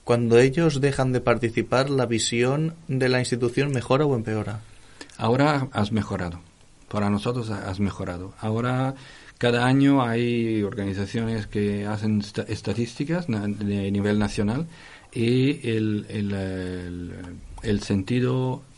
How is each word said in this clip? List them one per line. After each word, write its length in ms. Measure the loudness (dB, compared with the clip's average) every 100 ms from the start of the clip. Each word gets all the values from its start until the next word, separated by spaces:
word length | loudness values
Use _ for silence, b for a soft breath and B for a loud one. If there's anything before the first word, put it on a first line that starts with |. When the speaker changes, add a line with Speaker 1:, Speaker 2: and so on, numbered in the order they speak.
Speaker 1:
Cuando 340 | 0 2 6 6
ellos 420 | 6 4 2 2
dejan 300 | 0 2 0
de 80 | 2
participar, 680 | 2 2 2 0 2 2 2
¿la 160 | 2 2
visión 680 | 0 0 2 2 2 -2 -4 -4
de 220 | 0 2
la 100 | 2
institución 540 | 0 0 0 0 0
mejora 320 | 0 2 2
o 100 | 4
empeora? 460 | 0 0 -2 -4 -8 B B B B B -2
Speaker 2:
Ahora 500 | 0 4 4 2 -2
has 180 | -2 0
mejorado. 500 | 0 0 -4 -6 -8 -16 -20 -20 -20 -8
Para 220 | -2 0
nosotros 400 | 0 0 -4 -4
ha-, 180 | -6 -6
has 120 | -2
mejorado. 540 | -2 -2 -8 -8 -10 -8
Ahora 560 | -4 -2 0 0 -2 -4 B B B -2
cada 280 | 0 2 4
año 340 | 6 6 4
hay 600 | 4 2 2 0 0 0
organizaciones 840 | 0 -2 -4 -2 -2 -2 -2 -4 -4
que 380 | -2 0 0 -2
hacen 340 | -2 0 0
esta-, 220 | -2 -6
estadísticas 840 | -6 -4 -4 -2 -4 -4 -4 -2 -2
na-, 200 | -2 -2
de 420 | -2 -2 -2 0
nivel 280 | 0 2 2
nacional 480 | 0 0 0 -2 -4 B B B B
y 560 | -2 2 4 2 0 -2
el, 360 | 0 0 -2 -4
el, 240 | -4 -2
el, 800 | -2 -4 -4 -6 -6 -8 -8 -10 -10 -14 -14 -16 -8
el 180 | -2 -2
sentido 840 | 0 -2 0 0 0 0 -2 -4 -10